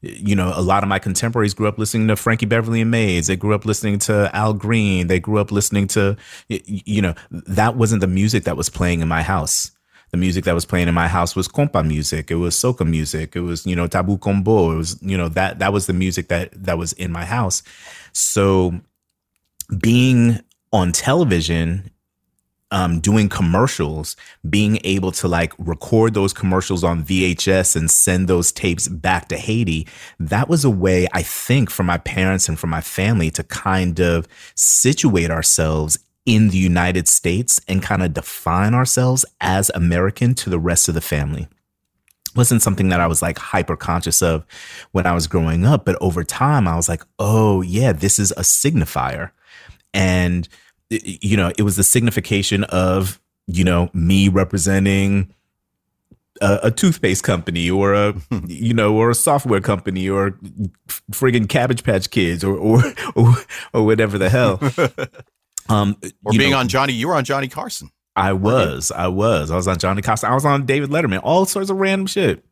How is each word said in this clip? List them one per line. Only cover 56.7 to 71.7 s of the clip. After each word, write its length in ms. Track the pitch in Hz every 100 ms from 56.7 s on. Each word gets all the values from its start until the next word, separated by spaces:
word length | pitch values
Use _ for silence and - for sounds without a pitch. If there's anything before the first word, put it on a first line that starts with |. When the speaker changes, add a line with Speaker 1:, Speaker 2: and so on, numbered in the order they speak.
Speaker 1:
toothpaste 520 | 117 190 165 - 95
company 480 | - 90 82 87 85
or 240 | 92 98
a, 200 | 101 104 101 -
<laughs> 160 | 113 85
you 280 | 82 113
know, 200 | 117 104
or 160 | 107 113
a 40 |
software 460 | 117 - 143 131 101
company 440 | 95 101 92 92 92
or 280 | 98 98 95 98 - 101 - _
f-, 140 | - _
friggin' 360 | 101 131 120 107
Cabbage 340 | 147 123 120
Patch 260 | - 98 92
Kids 340 | - 87 85
or, 100 | 98 98
or, 260 | 104 117 120 -
<laughs> 140 | -
or, 200 | - 117 120 - - -
or 140 | 120 110
whatever 320 | 110 110 101
the 100 | 92
hell. 320 | 123 120 98 143 127
Speaker 2:
<laughs> 320 | 156 - 131 - - _ _ - -
Speaker 1:
Um, 280 | 110 101 101 95 -
Speaker 2:
Or 80 | 104
Speaker 1:
you 60 | 113
Speaker 2:
being 140 | 139
Speaker 1:
know, 60 | 135
Speaker 2:
on 100 | 123
Johnny, 240 | 127 135
you 160 | 123 135
were 60 | 170
on 80 |
Johnny 240 | 131 139 135
Carson. 420 | - 240 - 71 _ _
Speaker 1:
I 180 | - 95
Speaker 2:
Weren't 340 | 95 101 127 85
you? 60 | 65
Speaker 1:
was, 160 | 78
I 160 | - 90
was, 420 | 92 107 95 73
I 60 | 85
was 100 | 90
on 120 | 92
Johnny 220 | 92 98
Carson. 300 | 98 110 107
I 40 |
was 100 | 127
on 200 | 143 139
David 260 | 135 135 139
Letterman, 280 | 147 156 95
all 200 | - 170
sorts 260 | 190 - 196